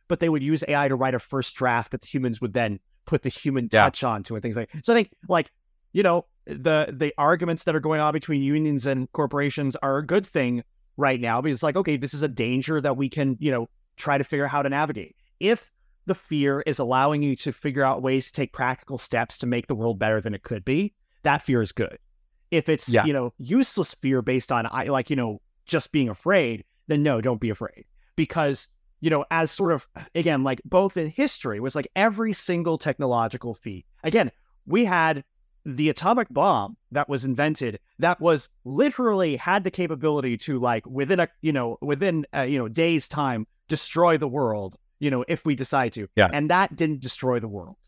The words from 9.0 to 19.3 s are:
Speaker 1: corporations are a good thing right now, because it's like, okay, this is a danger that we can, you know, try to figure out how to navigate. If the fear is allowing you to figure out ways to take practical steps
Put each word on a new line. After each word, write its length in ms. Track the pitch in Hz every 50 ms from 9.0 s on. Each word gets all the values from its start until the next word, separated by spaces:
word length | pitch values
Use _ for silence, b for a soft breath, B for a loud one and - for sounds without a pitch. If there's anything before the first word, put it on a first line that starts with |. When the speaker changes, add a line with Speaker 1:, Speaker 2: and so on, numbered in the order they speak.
| 127 - -
Speaker 1:
corporations 640 | - 151 131 - 143 143 143 - - 143 135 123
are 220 | - - 139 135 143
a 60 | 151
good 220 | - 170 202 196
thing 380 | - - 165 131 123 123 120 117 - _ _ _ _ _
right 240 | - 143 135 131 120
now, 200 | 120 117 113 120
because 180 | 135 156 139 117
it's 40 | 160
like, 140 | 151 135
okay, 200 | 185 196 165 147
this 180 | 131 127 135 -
is 80 | 143 147
a 60 | 151
danger 520 | 127 117 117 117 123 131 131 - 160 151
that 160 | 135 143 135
we 120 | 127 139 131
can, 280 | - 156 143 135 127 -
you 140 | 151 151 131
know, 160 | 120 117 - _ _ _ _ _
try 220 | - - 151 143 139
to 60 | 139
figure 220 | - - 143 143
out 40 | 139
how 120 | 147 147 139
to 60 | 139
navigate. 460 | 139 143 156 147 147 - 87 78 - _ _ _ _ _
If 320 | 165 202 233 214 - _ _ _ _ _ _ _ _
the 80 | - 185
fear 480 | - - - 156 147 139 139 139 143 -
is 160 | 156 143 -
allowing 440 | 135 117 127 131 135 147 151 147 147
you 140 | 143 131
to 160 | - - 151 123
figure 320 | - - 151 131 139 139
out 160 | 131 135 -
ways 280 | 127 131 131 135 127 -
to 40 | -
take 220 | - 135 - -
practical 420 | - 131 123 127 - _ - 135
steps 400 | 117 - - - 117 120 -